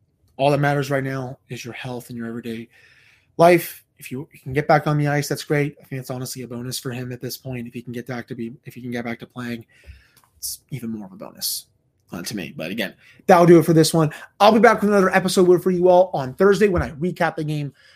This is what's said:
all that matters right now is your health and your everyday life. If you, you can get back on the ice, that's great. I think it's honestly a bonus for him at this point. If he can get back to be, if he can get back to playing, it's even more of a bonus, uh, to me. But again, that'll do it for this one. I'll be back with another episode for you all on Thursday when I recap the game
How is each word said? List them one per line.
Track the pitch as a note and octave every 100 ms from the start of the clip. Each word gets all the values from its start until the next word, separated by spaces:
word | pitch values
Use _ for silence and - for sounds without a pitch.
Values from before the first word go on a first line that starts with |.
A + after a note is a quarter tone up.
| _ _ _ -
all | C#3
that | D3
matters | C#3+ C#3+ C3
right | C#3
now | C3+ C3+ B2+ C#3 -
is | A#2+ A#2+
your |
health | A2 B2+ B2 -
and | A#2+
your | A#2
everyday | A#2 A#2 A2+ A#2 _ _ _ _ _ _ -
life. | E3+ F3 E3+ - _ _
If | -
you, | B2+ D#3
you | -
can | -
get | C3 D3
back | D3+ D3+
on | D3
the | D3
ice, | D3 C#3+
that's | C#3+
great. | - D3 C#3+ -
I | -
think | C3+
it's | B2+
honestly | B2+ B2+ C3
a | A#2+
bonus | A#2+ B2+ B2
for | C3+
him | B2 B2
at | B2
this | B2+ -
point. | C3 B2+ A#2+
If |
he | A#2+
can | A#2+
get | A#2+ A#2
back | B2 A2
to | A#2+
be, | A2+ C3+
if | - A#2+
he |
can | B2
get | A#2+
back | A#2 A#2
to | -
playing, | - A#2+ A#2+ - _ - - _ _ _ _
it's | - - _
even | C3 A2+
more | A2 G2
of |
a | F#2
bonus, | - - - - - _ _ _ _
uh, | F#2
to | F2+ G#2
me. | D2+ C#2+
But | D#2+
again, | A2 F#2+ - _ _ -
that'll | F3 F3
do | E3+
it | D#3
for |
this | D#3+ D#3
one. | E3 D3+ - - -
I'll | G#3
be | A3
back | A3+ A3
with | G3+
another | G#3 F#3
episode | F#3+ F#3 F#3 F3+ F3
for | F#3
you | F3+ F3+
all | F3+ F#3
on | D#3+ C3 B2+
Thursday | G3 F#3+ G#3
when | F3
I | B2
recap | D3+ F3 E3 E3 D#3+
the |
game | D3+ D3+ C#3+ - _